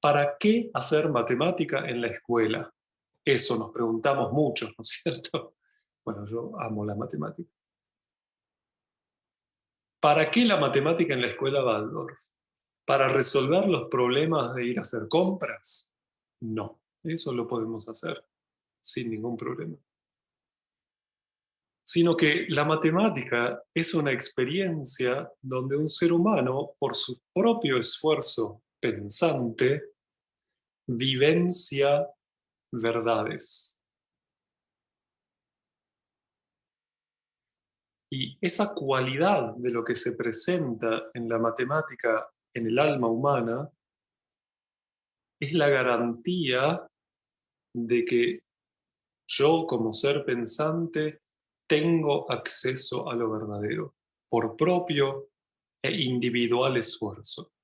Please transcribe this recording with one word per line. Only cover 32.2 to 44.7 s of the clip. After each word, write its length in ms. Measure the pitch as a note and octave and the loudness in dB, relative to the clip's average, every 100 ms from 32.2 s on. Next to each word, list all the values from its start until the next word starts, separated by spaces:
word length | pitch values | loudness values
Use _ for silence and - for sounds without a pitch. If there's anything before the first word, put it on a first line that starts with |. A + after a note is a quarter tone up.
| _ _ _ _ _ | _ _ _ _ _
verdades. 1080 | B2 A2+ A#2 A2+ A2+ A2 - - - - - _ _ _ _ _ _ _ _ _ _ _ _ _ _ _ _ _ _ _ _ _ _ _ _ _ _ _ _ _ _ _ _ _ _ _ _ _ _ _ _ _ _ _ | -4 -2 0 0 0 -2 -6 -6 -6 -8 -14 _ _ _ _ _ _ _ _ _ _ _ _ _ _ _ _ _ _ _ _ _ _ _ _ _ _ _ _ _ _ _ _ _ _ _ _ _ _ _ _ _ _ _
Y 300 | C3 C3 - | -8 -6 -4
esa 320 | F#3 - G3+ | -2 0 0
cualidad 840 | - C#3 C3 B2+ C3+ F3 G3 A2+ A2+ | -2 -2 0 0 0 2 2 -2 -4
de 140 | B2 | -4
lo 120 | A#2 | -2
que 120 | A#2 | -2
se 180 | A#2 - | -2 -2
presenta 960 | A2+ A#2 A2+ - F3+ C#3+ A2+ A#2 A2+ - | -2 -2 0 0 0 -2 -2 -2 -2 -4
en 160 | B2 A#2 | -8 -4
la 100 | A#2 | 0
matemática, 880 | A#2 A#2 B2+ D3+ D#3 B2 A#2+ A2 - _ _ | 0 -2 -2 -2 -4 -4 -2 0 -4 _ _
en 120 | B2 A2+ | -6 -2
el 120 | A#2+ | 2
alma 300 | D3+ C#3 A#2 | 2 2 0
humana, 600 | A2+ C#3+ C3+ A2+ A#2+ D3+ _ _ _ _ _ _ _ _ _ _ | 2 2 0 0 -4 -8 _ _ _ _ _ _ _ _ _ _